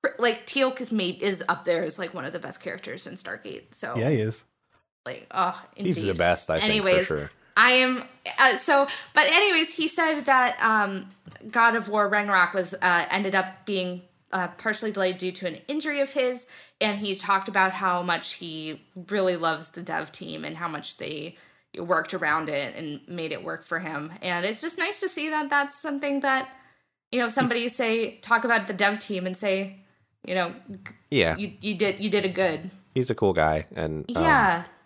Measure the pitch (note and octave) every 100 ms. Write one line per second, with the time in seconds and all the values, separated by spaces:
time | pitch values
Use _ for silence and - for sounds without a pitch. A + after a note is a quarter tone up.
0 | - - A#3 A3+ - C#4 C4 C4 B3+ A3
1 | F3+ F3+ G3+ F#3+ - F3 - E3 E3 -
2 | E3+ F3 C3+ D#3+ - - - - - D3+
3 | - - - G#2+ G#2 C#2+ _ - - A#2+
4 | A#2+ C#3+ G#2+ A2+ - _ _ _ _ _
5 | - - - - F3+ F3+ - - F#3+ D3
6 | G2+ E2+ F2 F2 - D#2+ G#3+ G#3+ F#3+ F3+
7 | F#3+ D3+ D3 _ _ - A#3+ B3+ B3+ B3+
8 | - - - - C4 A3 - C#4+ C#4 -
9 | - - C#4+ E4 G4+ E4+ E4 - D#4+ D#4+
10 | D#4+ D4+ C4+ C4 B3 - A3 A3 G3+ G3
11 | F#3+ - - - A3 A#3 A#3 A3+ G#3 G#3
12 | G3+ G#3 G3+ G3 F3 F#3+ F3 - F3+ F3
13 | - F#3+ F#3+ G3 F#3+ - - G3 F3+ F3+
14 | - _ _ F#3+ F3 - A3 G#3+ A3 G3+
15 | F#3 F#3 F#3 F3+ F#3 D3+ - D4 D4+ C#4+
16 | C#4 C#4+ B3+ B3 - - - _ G#3+ G3+
17 | G#3 G3 - G3 F#3+ G3 F#3+ F#3 F#3+ F3+
18 | F3+ E3 - - F3 D#3+ D#3 D3+ _ F#3+
19 | E3+ G#3 F#3 F3 E3 D#3 D#3+ - F3 D#3+
20 | D#3 - D#3+ D#3 D3+ D#3+ E3+ D3+ - -
21 | - D3+ D#3 - _ _ _ - E3+ E3+
22 | D#3 F#3+ D#3+ D#3 D#3 C#3+ C3+ - D#3+ D3
23 | - F3 D#3+ D3+ - D#3+ - E3 F3 D3+
24 | D3+ F3+ F3+ F3 F#3 A3 E4 E4 E4+ G#4
25 | F#4 - D4+ D#4 D4 C#4+ C#4+ - D#4 C#4
26 | C#4+ C#4 C#4 C4 - - - _ _ _
27 | _ B3 A#3+ A#3 B3 A#3+ A#3+ - A#3 A3+
28 | A3 - - A#3 A#3 A#3 F#3+ F#3 G3+ G#3+
29 | - G3 F#3 F#3 G#3 F#3+ G3 - _ _
30 | _ _ - F#3 E3+ - - G2 - -
31 | _ C#3+ E2+ D#2+ G#3 - G3+ F#3+ G#3 G3
32 | G3+ G3+ F#3+ F3 F#3 D3+ F3 - _ -
33 | B2 A#2 G2+ E2+ D#2 D#2 - - D#2+ D#2
34 | - A#3+ A#3 C#4+ G3+ E3+ F3 -